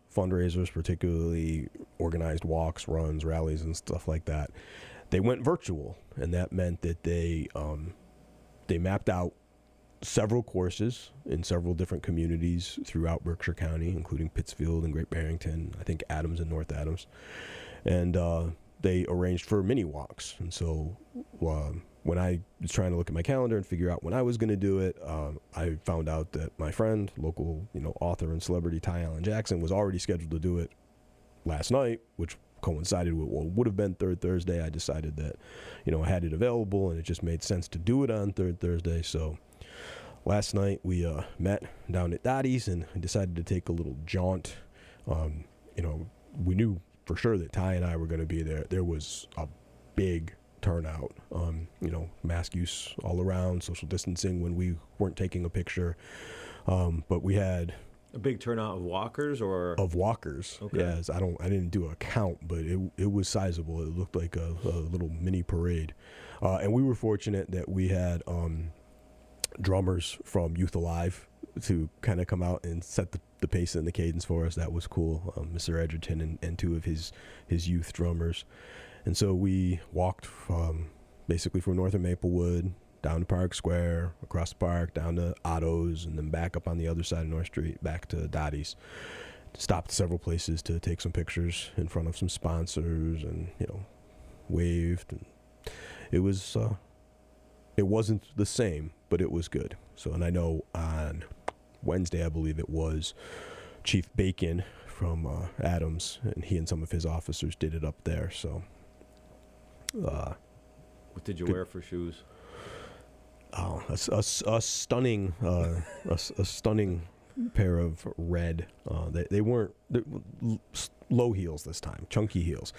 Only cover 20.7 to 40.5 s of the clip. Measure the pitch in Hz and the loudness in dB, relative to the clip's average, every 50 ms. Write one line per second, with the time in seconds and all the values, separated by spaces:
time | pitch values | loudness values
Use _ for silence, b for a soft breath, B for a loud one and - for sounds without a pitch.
20.7 | 80 78 76 82 98 - - - - 240 - - - - 82 80 78 76 73 73 | 0 0 -2 -4 -6 -8 -14 -14 -12 -12 -12 -12 -6 -2 -2 0 0 0 -2 -2
21.7 | 76 85 - - - - - 71 85 90 90 90 90 85 - - _ _ - 82 | -4 -6 -8 -12 -20 -4 -2 0 2 2 2 2 2 0 -2 -8 _ _ -8 -2
22.7 | - - 92 90 87 85 85 - 76 80 87 - 135 131 127 117 113 104 90 - | 0 2 2 2 2 2 0 0 0 0 0 2 2 2 2 4 2 2 0 0
23.7 | 90 82 87 87 87 - - 85 98 131 127 120 120 110 117 110 104 95 98 98 | 0 0 2 2 0 0 -2 -2 0 2 2 2 2 2 2 2 4 4 4 4
24.7 | 95 95 95 92 - - 82 73 80 78 76 73 76 71 - - - 85 82 85 | 4 4 4 2 0 -2 -6 -4 -4 -2 -2 -4 -6 -8 -12 -10 -6 -2 -2 0
25.7 | 80 78 - - 85 82 78 78 78 80 78 - - 73 80 - - - 80 76 | -2 -2 -2 -2 0 0 0 0 0 0 -2 -2 -4 -4 -6 -6 -4 -4 -4 -2
26.7 | - - 110 110 110 107 101 95 - - 73 80 82 - 73 82 80 78 98 - | 0 2 2 2 2 2 0 -2 -4 -4 -4 -2 -2 -2 -2 -2 -4 -4 -6 -8
27.7 | - - 73 - - - - 87 87 - 87 80 80 82 - - 90 87 82 85 | -6 -6 -4 -4 -4 -2 0 0 0 0 0 -2 -2 -2 -2 0 0 0 2 0
28.7 | 82 82 - 92 87 87 85 78 80 80 87 107 107 110 107 - 98 85 82 82 | 0 0 -2 -2 -2 -2 -2 -2 -2 -2 0 0 0 0 0 0 0 0 2 2
29.7 | 92 101 104 98 95 87 - - 92 82 82 78 82 80 78 90 87 85 82 - | 2 4 4 2 2 0 0 0 0 -2 -2 -2 -2 0 2 2 2 2 0 -2
30.7 | - - - _ _ _ - - - - - - - - - - 78 76 156 - | -6 -14 -20 _ _ _ -20 -20 -20 -20 -20 -20 -20 -6 -4 -2 -2 -2 0 2
31.7 | 117 139 135 117 117 117 - _ _ - 85 - - - - - _ - - 90 | 4 4 4 2 0 -2 -6 _ _ -6 -6 -6 -6 -10 -18 -20 _ -4 -2 0
32.7 | 80 76 82 - 92 90 87 85 82 80 78 71 53 76 78 82 90 110 120 113 | 0 0 0 0 2 2 2 2 2 0 0 0 -2 -2 -2 0 2 4 4 4
33.7 | 98 98 104 95 90 - 101 92 90 87 - 90 92 87 87 92 87 85 80 80 | 4 4 2 2 2 0 2 2 2 2 2 2 2 2 2 2 0 0 0 -2
34.7 | 76 78 - - 71 80 78 76 76 76 76 73 - - B B B B B B | -2 -2 -2 -2 -2 -2 -2 -4 -4 -4 -4 -4 -6 -8 B B B B B B
35.7 | B B B - 80 78 78 90 95 87 85 82 78 82 120 123 120 120 110 95 | B B B 0 2 2 4 4 4 2 2 0 2 2 2 4 4 2 2 2
36.7 | 101 98 98 90 82 82 80 - 85 - 85 85 82 78 - - 104 90 85 - | 2 2 2 2 0 -2 -2 -2 -2 -2 0 -2 -2 -2 0 0 0 0 0 -2
37.7 | - 82 82 113 123 135 139 127 110 107 101 101 98 - 92 90 85 - - 87 | -6 -2 2 4 4 4 4 4 2 2 0 0 0 0 0 0 0 0 0 0
38.7 | 87 82 85 85 85 82 80 - - 80 80 78 78 - - - B B B B | 0 0 0 0 0 0 0 -2 -2 -2 -2 -2 -4 -6 -12 -20 B B B B
39.7 | B B B B B B B B B B - - 101 104 104 - | B B B B B B B B B B 0 2 2 2 2 2